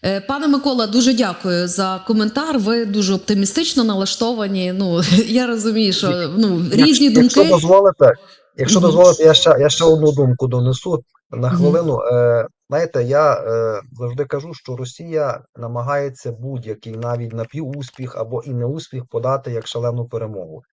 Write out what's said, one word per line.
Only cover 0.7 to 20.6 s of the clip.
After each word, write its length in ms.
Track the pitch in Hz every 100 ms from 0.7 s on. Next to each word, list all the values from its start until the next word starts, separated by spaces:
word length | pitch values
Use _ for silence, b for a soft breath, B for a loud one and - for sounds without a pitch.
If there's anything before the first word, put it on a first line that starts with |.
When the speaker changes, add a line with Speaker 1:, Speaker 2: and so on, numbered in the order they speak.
| 247 220
Speaker 1:
дуже 280 | 233 247
дякую 540 | 240 208 170 190 175 180
за 320 | 180 190 185 -
коментар. 520 | 220 214 269 320 285
Ви 260 | 202 233
дуже 300 | 226 208 190
оптимістично 720 | 190 - 208 196 - 330 269
налаштовані. 880 | 226 190 190 - 233 233 202 190 180
Ну, 280 | 185 190 170
<laughs> 240 | 160 185 226
я 200 | 233 247
розумію, 460 | 233 220 220 208
що, 380 | 180 196 180 160 185
ну, 200 | 214 175
Speaker 2:
Як-, 100 | 175
Speaker 1:
різні 320 | 208 285 254 285
Speaker 2:
якщо 300 | 226 247 277
Speaker 1:
думки. 140 | 311
Speaker 2:
дозволите, 580 | 262 165 196 196 - 135 - b b b -
якщо 240 | 135 196
Speaker 1:
Мгм. 60 | 175
Speaker 2:
дозволите, 360 | 156 180 160
я 100 | 160
ще, 220 | 151 165 143
я 80 | 147
ще 160 | -
одну 280 | 165 156 151
думку 340 | 139 131 123 131
донесу 580 | 123 123 131 - 113 _ _ _
на 180 | - 123
Speaker 1:
Мгм. 80 | -
Speaker 2:
хвилину. 420 | 175 165 165 120 117
Е, 340 | 123 120 120 110 _ _
знаєте, 340 | 143 165 135
я, 280 | 120 143 151
е, 460 | 104 113 113 113 104 - 113
завжди 240 | 123 123
кажу, 300 | 135 143 135
що 220 | 135 - 123
Росія 640 | 127 - 170 156 139 113 _ -
намагається 760 | 117 120 120 143 143 127 131
будь-який 640 | 110 127 131 110 104 113 113
навіть 360 | 120 120 117
напівуспіх 840 | 113 113 147 139 143 131 - 127 -
або 260 | 113 120
і 80 | 143
неуспіх 520 | 123 120 160 - 127 123
подати 400 | 117 127 135 127
як 140 | 117 -
шалену 380 | 120 120 120 120
перемогу. 540 | 113 110 101 82 78